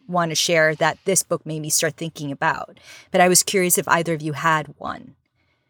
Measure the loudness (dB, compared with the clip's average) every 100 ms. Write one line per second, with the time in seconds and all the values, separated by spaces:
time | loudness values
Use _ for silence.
0 | -6 -2 -2 -2 0 4 2 2 0 0
1 | -2 -2 -2 -6 -6 -8 -4 -2 -2 -4
2 | -10 -8 -10 -2 -2 -2 -8 -16 -20 -20
3 | -4 2 4 4 2 0 2 0 2 0
4 | 2 -4 -4 -2 0 0 -2 -10 -12 -12
5 | -16 -20 _ _ _ _ _